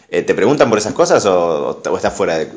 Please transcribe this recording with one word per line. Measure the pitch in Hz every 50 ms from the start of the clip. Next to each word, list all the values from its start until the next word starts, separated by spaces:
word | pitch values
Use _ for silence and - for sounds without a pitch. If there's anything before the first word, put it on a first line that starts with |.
| _ _
eh, | 87 87
¿te | - - -
preguntan | - - 127 147 143 143 120
por | 110 104
esas | 104 104 -
cosas | - 170 170 170 120 -
o, | 101 90 90 85 85 80 73 67 67 76 - -
o, | 71
o | 87
estás | 92 107 98 -
fuera | - 98 85 82 78
de | 76 - -